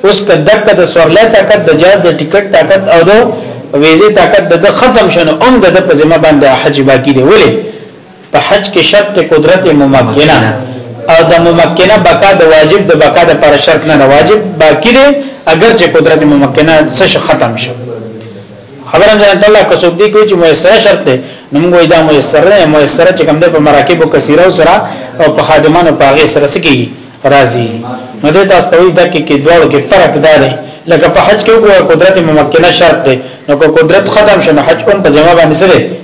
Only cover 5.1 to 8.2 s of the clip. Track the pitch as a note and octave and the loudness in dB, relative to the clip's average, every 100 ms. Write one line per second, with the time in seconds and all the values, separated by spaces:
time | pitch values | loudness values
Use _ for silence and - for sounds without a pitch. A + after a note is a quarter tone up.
5.1 | E3+ D#3+ - B3 B3+ F#3 F#3 F#3 D3 D#3 | 0 -2 0 0 2 2 0 0 0 2
6.1 | D#3+ D#3+ D3 C3+ B2+ D#3 C#3 C3+ C3 C#3+ | 2 2 2 2 0 -2 -2 0 0 0
7.1 | B2+ C3 G#3+ E3+ - - - - - - | 0 2 2 2 -2 -8 -14 -20 -20 -20
8.1 | - | -20